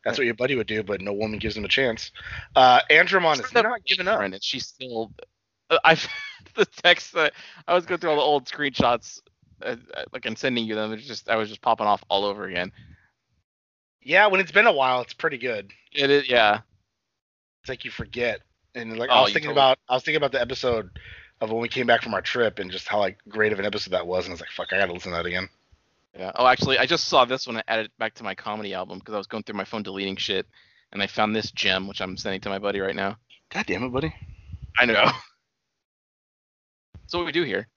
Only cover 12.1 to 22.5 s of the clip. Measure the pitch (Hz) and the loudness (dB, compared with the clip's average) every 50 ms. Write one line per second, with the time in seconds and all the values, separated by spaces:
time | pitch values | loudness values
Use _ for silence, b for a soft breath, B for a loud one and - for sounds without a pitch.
12.1 | - 98 101 101 101 104 98 95 92 90 90 95 b b b b b b b b | -2 0 0 -2 -4 -6 -8 -6 -4 -4 -6 -6 b b b b b b b b
13.1 | b b _ _ _ _ _ _ _ _ _ _ _ _ _ _ _ _ _ 127 | b b _ _ _ _ _ _ _ _ _ _ _ _ _ _ _ _ _ 2
14.1 | 156 185 214 214 190 190 190 160 143 196 220 233 185 139 131 127 127 127 120 - | 4 6 6 6 6 4 2 2 4 6 6 6 6 4 4 2 2 0 -2 -4
15.1 | - _ - 165 143 120 123 127 117 104 98 98 - _ _ _ _ 147 139 139 | -8 _ -4 -4 -4 -2 -4 -4 -4 -4 -6 -12 -20 _ _ _ _ 0 4 6
16.1 | 143 143 135 127 127 120 110 104 104 107 - _ _ _ _ _ _ _ _ _ | 6 4 4 4 4 6 6 6 4 2 -2 _ _ _ _ _ _ _ _ _
17.1 | _ _ _ _ _ _ _ _ _ _ _ - 131 - - 120 - - 117 101 | _ _ _ _ _ _ _ _ _ _ _ -12 -12 -10 -10 -14 -12 -12 -12 -10
18.1 | - 120 120 120 107 98 _ _ _ _ _ _ _ 120 117 113 110 113 120 127 | -4 -2 -2 -2 -2 -4 _ _ _ _ _ _ _ -10 -10 -8 -6 -4 0 4
19.1 | 123 123 - - 208 160 151 143 117 139 135 131 131 _ _ - 127 131 - 160 | 6 6 6 6 2 -2 -2 0 4 6 6 6 4 _ _ -4 -4 -2 -2 0
20.1 | 151 156 147 135 120 135 120 117 131 - - 127 120 110 101 90 - B B B | 0 0 0 0 0 -2 -2 -2 -4 -2 -2 0 0 0 -4 -8 -14 B B B
21.1 | B B B B B _ 113 107 113 113 117 117 - 131 123 117 117 113 - 120 | B B B B B _ -6 -4 -2 -4 -4 -4 -4 -4 2 4 4 2 2 -2
22.1 | 107 95 87 - - 127 117 107 | -4 -4 -4 -4 0 2 0 0